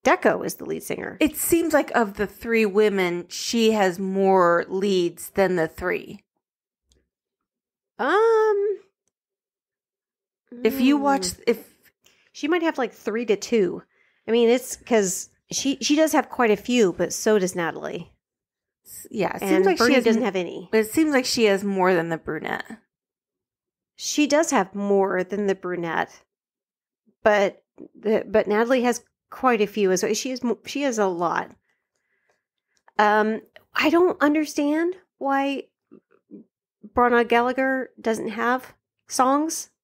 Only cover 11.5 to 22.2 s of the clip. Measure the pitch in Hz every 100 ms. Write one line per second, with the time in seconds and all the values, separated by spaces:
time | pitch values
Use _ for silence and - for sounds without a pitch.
11.5 | 220 - _ _ _ _ _ _ - 285
12.5 | 349 330 302 233 - - 220 226 202 -
13.5 | 233 180 175 _ _ _ _ - 233 226
14.5 | 247 - - - 233 190 - - _ _
15.5 | 185 269 277 226 294 320 302 - - 233
16.5 | 202 - 247 196 170 165 - 226 214 180
17.5 | 185 165 156 151 - 170 _ _ _ _
18.5 | _ _ _ - - - 220 - - 196
19.5 | 185 269 339 226 254 226 226 240 190 170
20.5 | - 185 220 220 - 311 277 254 - 220
21.5 | 190 202 190 180 180 165 165